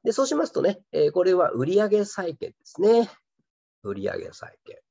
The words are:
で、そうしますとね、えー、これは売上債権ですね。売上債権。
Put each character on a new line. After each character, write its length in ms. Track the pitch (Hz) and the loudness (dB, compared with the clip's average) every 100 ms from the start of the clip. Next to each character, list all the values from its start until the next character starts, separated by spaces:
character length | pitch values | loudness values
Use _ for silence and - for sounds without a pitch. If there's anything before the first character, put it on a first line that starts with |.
| 240 | -2
で、 60 | |
そ 100 | 220 | 0
う 40 | 269 | 0
し 80 | 302 | 0
ま 100 | 330 | -2
す 60 | |
と 100 | - | 0
ね、 160 | 190 202 _ | -2 -2 _
え 160 | 156 151 | 0 0
ー、 20 | |
こ 140 | 180 | 2
れ 100 | 180 | 2
は 160 | 180 170 | 2 2
売 240 | - 139 | 0 0
上 300 | 196 214 208 | 2 2 0
債 320 | 202 - 175 - | 0 -6 -8 -8
権 140 | - | -12
で 60 | _ | _
す 180 | - - | -20 0
ね。 300 | 202 233 226 - _ _ _ _ _ _ | 4 4 2 -6 _ _ _ _ _ _
売 200 | 101 98 | -10 -6
上 300 | 98 90 - | -6 -6 -10
債 240 | - - _ | -16 -20 _
権。 140 | - - _ | -20 -20 _